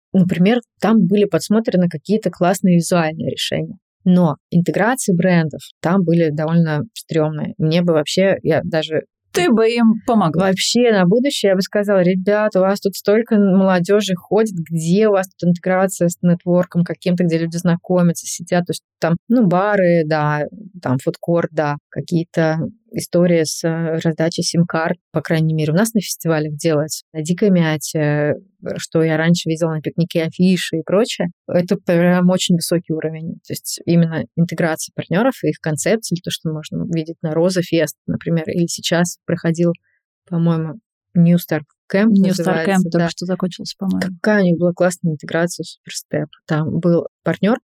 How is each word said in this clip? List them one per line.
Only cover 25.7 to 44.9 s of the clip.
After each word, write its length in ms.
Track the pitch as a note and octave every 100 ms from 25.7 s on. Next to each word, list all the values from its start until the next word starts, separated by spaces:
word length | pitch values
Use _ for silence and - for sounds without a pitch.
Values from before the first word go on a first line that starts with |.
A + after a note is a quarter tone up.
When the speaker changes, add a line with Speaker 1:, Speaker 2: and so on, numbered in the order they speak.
Speaker 1:
у 40 | E3
нас 180 | A3+
на 80 | A3+
фестивалях 540 | - - E3 D#3 D3+ D3+
делается, 460 | E3 D3+ D3+ - -
на 80 | D#3+
Дикой 260 | D#3 F3+ G#3+
Мяте, 500 | F3+ D#3+ D#3 - E3
э, 340 | D3 D3 D3 C3+ - _ - -
что 240 | - E3
я 160 | D#3+ D#3
раньше 320 | E3 F3 E3
видела 220 | D#3+ E3
на 100 | D#3
пикнике 420 | - - E3 E3+
афиши 540 | D#3+ - F3+ F3+ - E3
и 60 |
прочее. 460 | - F#3 B3 - F3 - -
Это 300 | F3+ F3+ F#3+
прям 520 | - E3+ F3+ F3+ F3+
очень 260 | F#3 - E3+
высокий 380 | - E3 -
уровень. 420 | D#3 D#3 D#3+ E3 - -
То 60 |
есть 260 | - - - -
именно 380 | E3+ E3 D#3+ - -
интеграция 560 | E3+ E3 E3+ D#3+ -
партнеров 400 | - - E3 C4 -
и 60 | D#3
их 100 | D3+
концепции, 540 | D#3+ D3+ D#3+ A3 - F3
или 60 |
то, 80 | -
что 200 | - E3
можно 340 | D#3 D#3 E3 E3+
видеть 220 | E3+ D#3 E3
на 100 | D#3+
Роза 280 | D#3+ F3 F#3
Фест, 320 | E3+ E3 D3+ - -
например, 360 | - - E3 D#3+
или 180 | F3 E3+
сейчас 500 | - - E3+ F3 - -
проходил, 460 | E3+ E3+ E3 E3+ E3+ _ _ _ _ -
по-моему, 460 | E3+ E3+ D#3+ D#3+ F#3 _ _ _ F3
New 220 | E3+ F3
Star 240 | - D#3 D3+ _ -
Camp 140 | G3 A3
Speaker 2:
New 220 | G3 F#3+
Star 60 | F#3
Speaker 1:
называется, 340 | F3 E3 D#3+
Speaker 2:
Camp 120 | F#3+ F3+
только 60 | E3+
Speaker 1:
да. 100 | E3+
Speaker 2:
что 160 | - F3+
закончился, 500 | F#3 F3+ - - -
по-моему. 220 | F#3+ F#3 F#3 F3+
Speaker 1:
Какая 200 | G#3+ G#3
у 20 | F3+
них 120 | E3
была 120 | F3
классная 400 | F3 F3+